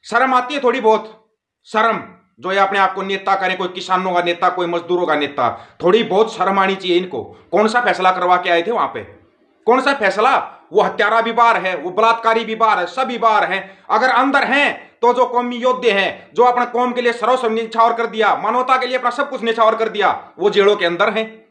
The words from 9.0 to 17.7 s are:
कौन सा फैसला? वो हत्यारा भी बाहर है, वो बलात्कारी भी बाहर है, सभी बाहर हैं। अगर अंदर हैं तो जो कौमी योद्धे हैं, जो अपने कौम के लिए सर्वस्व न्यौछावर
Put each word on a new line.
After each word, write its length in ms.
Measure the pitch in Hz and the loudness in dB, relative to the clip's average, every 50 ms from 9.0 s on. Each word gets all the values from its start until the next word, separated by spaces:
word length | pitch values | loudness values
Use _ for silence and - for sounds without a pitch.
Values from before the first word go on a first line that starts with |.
| 98 - - - _ _ _ _ _ _ _ _ _ | -12 -12 -18 -20 _ _ _ _ _ _ _ _ _
कौन 160 | 214 240 254 | 2 2 2
सा 120 | 262 285 277 | 2 0 -2
फैसला? 680 | - 214 190 185 202 220 262 262 180 - - - - _ _ 156 | 0 -2 -2 0 2 2 2 2 0 -2 -6 -16 -20 _ _ 0
वो 80 | 208 | 0
हत्यारा 400 | 190 185 185 - 208 202 226 233 | 0 0 0 -2 0 2 2 0
भी 100 | 214 226 | 0 0
बाहर 260 | 226 226 240 233 214 | 2 2 4 4 2
है, 200 | 185 175 185 180 | 0 -2 -4 -6
वो 140 | 156 143 180 | -4 -8 -6
बलात्कारी 540 | - 208 220 226 226 226 - 226 226 233 226 | -2 2 2 2 2 2 2 0 0 0 0
भी 100 | 208 220 | -4 -2
बाहर 240 | 220 226 214 208 180 | 0 2 2 2 0
है, 60 | 175 | -2
सभी 320 | 175 - 262 269 - 247 | -4 -4 -4 -4 -4 -4
बाहर 340 | 220 175 - - 208 180 165 | 0 2 2 2 2 0 0
हैं। 260 | 180 190 185 - - - _ - | -2 -6 -6 -10 -20 -20 _ -2
अगर 200 | - 220 247 262 | 0 0 2 2
अंदर 340 | 240 233 269 277 269 277 - | 2 2 2 2 0 0 0
हैं 540 | 208 254 285 285 233 - - - - _ _ | 0 0 0 0 0 -2 -6 -14 -20 _ _
तो 120 | - 240 240 | 0 2 4
जो 120 | 247 247 | 2 0
कौमी 300 | 247 233 240 247 240 247 | 2 0 -2 -2 -2 -6
योद्धे 360 | 233 233 254 247 202 190 233 | -2 0 0 0 2 0 0
हैं, 380 | 196 202 190 160 120 - - - - | 2 2 0 -2 -4 -8 -16 -8 0
जो 100 | 170 240 | 4 4
अपने 220 | 247 247 247 247 | 4 4 2 -2
कौम 260 | 240 - 233 247 247 | -2 0 -2 -2 -2
के 100 | 233 247 | -2 0
लिए 120 | 240 240 233 | -2 -2 -2
सर्वस्व 340 | - 202 233 254 254 240 | 0 0 0 0 2 0
न्यौछावर 460 | 226 220 226 226 220 | -2 -2 -2 -4 -4